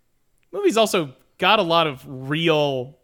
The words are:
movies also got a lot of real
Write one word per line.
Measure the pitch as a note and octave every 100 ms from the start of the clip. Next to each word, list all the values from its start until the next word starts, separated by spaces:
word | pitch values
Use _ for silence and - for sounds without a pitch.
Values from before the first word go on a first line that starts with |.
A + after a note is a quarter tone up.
| _ _ _ _ _
movies | F3+ G4+ A3
also | G#3 G3 C#3+ - _ -
got | F3+ A3
a |
lot | E3+ E3+ D#3
of | C3 C#3+
real | C3 C3 D3+ E3 D3+ D3 C3 B2+ -